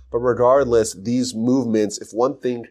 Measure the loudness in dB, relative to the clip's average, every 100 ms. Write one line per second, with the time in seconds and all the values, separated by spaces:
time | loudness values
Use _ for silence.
0 | -8 -4 -2 2 4 4 4 2 0 -4
1 | -4 -2 -2 -2 0 0 0 0 0 -4
2 | -12 -2 -2 -2 -6 -6 -10